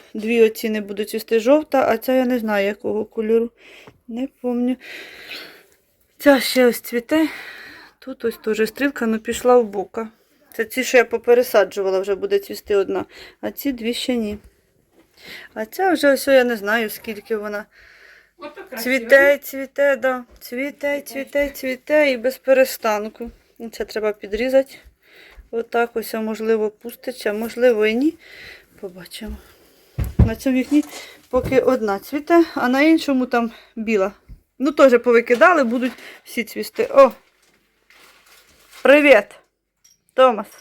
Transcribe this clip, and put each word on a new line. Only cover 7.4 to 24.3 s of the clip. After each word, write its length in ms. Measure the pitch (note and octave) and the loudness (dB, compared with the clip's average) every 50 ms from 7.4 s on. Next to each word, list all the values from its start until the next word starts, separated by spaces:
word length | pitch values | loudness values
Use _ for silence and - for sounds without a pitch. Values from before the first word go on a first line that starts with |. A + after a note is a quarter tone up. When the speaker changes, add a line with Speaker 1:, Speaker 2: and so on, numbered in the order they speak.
| - - - - - - - - - - _ _ | -18 -20 -20 -20 -20 -20 -20 -20 -20 -20 _ _
Speaker 1:
Тут 260 | - C4 C4 - - | -18 -18 -12 -8 -6
ось 120 | A3+ A3 | -6 -6
теж 300 | - - A3 G#3+ G#3 A3 A3 | -6 -6 -4 -2 -2 -2 -4
стрілка, 360 | - - C4+ C#4+ C#4 - A#3+ | -4 -2 -4 -4 -2 -2 -2
ну, 140 | A3+ A3 A3 | -2 -2 -4
пішла 380 | A3 - A3+ - - B3 B3 | -4 -6 -6 0 2 4 4
в 80 | B3 A#3 | 4 4
бока. 440 | G3+ G3 G3+ F#3 - - A3+ A3+ A3 _ _ _ _ _ _ _ _ - | 2 -4 -8 -8 -8 -8 -10 -10 -12 _ _ _ _ _ _ _ _ -10
Це 120 | - A3+ | -10 -8
ці, 180 | G#3+ - C4 A#3+ | -6 -4 -6 -2
що 140 | - - | 2 4
я 80 | B3 A3+ | 4 4
попересаджувала, 920 | A#3 - A3+ - A#3+ A#3+ A#3+ B3 B3 - A3 G3 F#3 - G3+ G3 F#3+ F#3+ F#3+ | 2 0 -2 2 2 4 4 4 2 2 2 2 2 -2 -4 -2 -2 -2 -2
вже 160 | F#3+ G3+ G3 | -2 -2 -4
буде 240 | F#3+ G3 G3 G3+ G3+ | -4 -2 -2 -2 -2
цвісти 360 | G3+ - G#3 G3 - - G#3 | -2 -4 -14 -12 -6 -2 -2
одна. 300 | G3 F#3+ F#3 G3 F#3+ - - - - - - - _ | 0 0 -2 -4 -6 -8 -10 -14 -20 -20 -20 -16 _
А 100 | - G#3+ | -12 -12
ці 200 | G#3 - - C#4+ | -10 -8 -6 -6
дві 220 | B3+ A#3 A3 A3+ A#3+ | -6 -6 -6 -6 -6
ще 220 | - - - B3 | -6 -4 -4 -4
ні. 220 | A#3 A3 G#3 G#3 G#3 - - _ _ _ _ _ _ _ _ _ _ _ _ _ _ - - - - - - - | -4 -4 -6 -8 -10 -16 -20 _ _ _ _ _ _ _ _ _ _ _ _ _ _ -20 -20 -20 -20 -20 -14 -10
А 120 | G#3+ A3 | -10 -10
ця 260 | A3 - - F#4+ F#4+ | -8 -6 -2 0 0
вже 220 | E4+ - - C#4+ C#4 | 0 2 2 2 2
ось, 140 | C4 - | 2 2
я 160 | C#4 C4+ C4 B3 | 2 4 4 4
не 140 | A#3+ A#3+ | 2 -2
знаю, 320 | G#3 G3 G3+ G#3+ A#3 A3+ G#3+ | -4 -4 -2 -2 -2 -2 -4
скільки 480 | - - - A3+ G#3+ G#3 - - A3+ | -8 -10 -12 -14 -14 -12 -10 -8 -8
вона. 280 | G#3 G#3 G#3+ G#3 G#3 G#3+ _ _ _ - - _ _ _ - - _ _ _ _ | -8 -8 -8 -10 -10 -12 _ _ _ -20 -20 _ _ _ -20 -20 _ _ _ _
Speaker 2:
Ото 260 | - D#4+ D4 - - F#4+ - | -20 -18 -18 -18 -18 -20 -16
красиво. 280 | B3+ A3+ A3+ B3 C4 | -12 -10 -6 -4 -4
Speaker 1:
Цвіте, 400 | C4 A3+ A3+ C#4 C#4 C#4 C#4+ C#4+ | -4 0 4 4 6 6 4 2
цвіте, 580 | C#4 - - - C4+ C4+ C4 _ - C#4+ C#4+ C#4 | 0 -4 -12 -12 -12 -12 -10 _ -2 0 0 0
да. 280 | A3+ A3+ C4 B3+ B3+ A#3+ _ _ - | -2 -2 -4 -4 -6 -8 _ _ -20
Цвіте, 600 | - - B3 B3 C4+ C#4+ - - - C#4+ C#4+ C#4+ | -18 -12 -10 -8 -8 -8 -8 -6 -6 -4 -4 -6
Speaker 2:
Цвіте. 0 | |
Speaker 1:
цвіте, 480 | C#4 - A#3 C4+ C4+ C4 - C#4+ C#4+ - | -8 -10 -12 -12 -10 -6 -2 -2 -2 -4
цвіте 600 | - - - C4 B3+ B3 _ - D4 D4+ D4+ C#4 | -4 -8 -8 -8 -8 -8 _ 0 2 2 4 2
і 60 | B3+ | 0
без 200 | A#3 A3 B3+ B3+ | 0 -2 -4 -6
перестанку. 960 | - - C4 C4+ C4 C4 C4 - - - A3+ G#3+ G#3 G#3 A3 G#3+ - A#3 A#3 - _ _ _ _ - | -2 0 2 4 4 4 2 0 -4 -2 -2 -2 -2 -4 -8 -12 -14 -16 -16 -16 _ _ _ _ -16
І 100 | A#3 A3+ | -16 -12
це 160 | - - A3+ | -10 -10 -10
треба 280 | G#3+ - A3 G#3 G#3+ G#3 | -8 -6 -4 -4 -4 -4
підрізати. 600 | - - G3 | -6 -8 -8